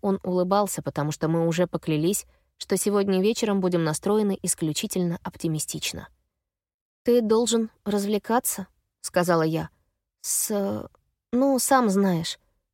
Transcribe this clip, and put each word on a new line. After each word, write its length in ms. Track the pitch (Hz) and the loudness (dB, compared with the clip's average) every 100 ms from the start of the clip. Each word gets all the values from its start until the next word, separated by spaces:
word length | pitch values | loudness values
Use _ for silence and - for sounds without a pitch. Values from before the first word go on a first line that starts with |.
он 180 | 202 190 | -2 -2
улыбался, 580 | 185 180 180 202 202 - | -2 -2 2 2 0 -4
потому 300 | 147 - 147 | -6 -4 -4
что 160 | - 160 | -2 -2
мы 200 | 165 165 | 0 0
уже 200 | 165 175 | 0 -2
поклялись, 580 | 165 - 151 165 208 - _ _ _ | -2 -2 0 0 -2 -6 _ _ _
что 180 | - 190 | -4 -2
сегодня 460 | 208 202 202 185 | 0 0 2 2
вечером 400 | 202 240 214 196 | 2 0 0 0
будем 220 | 180 175 | 2 0
настроены 540 | 160 156 196 214 208 190 | 0 -2 0 2 2 -2
исключительно 760 | 180 - 156 151 214 185 175 170 | -4 -2 -2 -4 -4 -2 -2 -4
оптимистично. 880 | 185 - 170 156 - 156 - - - _ _ _ _ _ _ _ _ _ | -10 -6 -4 -4 -6 -8 -8 -8 -14 _ _ _ _ _ _ _ _ _
"Ты 180 | - 240 | 2 2
должен 480 | 214 220 233 226 220 - 208 | 4 2 2 0 -2 -8 -2
развлекаться", 840 | 202 202 208 - 233 - - 190 _ _ _ - | -2 0 -2 0 -2 0 -8 -10 _ _ _ -2
сказала 340 | 180 175 165 | 0 4 2
я. 280 | 160 160 160 _ _ _ _ _ | 2 -2 -6 _ _ _ _ _
"С... 680 | - - - 208 196 214 - _ _ _ _ | -6 -4 -2 -2 -2 -6 -10 _ _ _ _
ну, 280 | 240 277 262 | 0 2 2
сам 300 | - 269 233 | 4 4 4
знаешь, 480 | 190 196 165 165 - _ _ _ | 2 2 0 -2 -10 _ _ _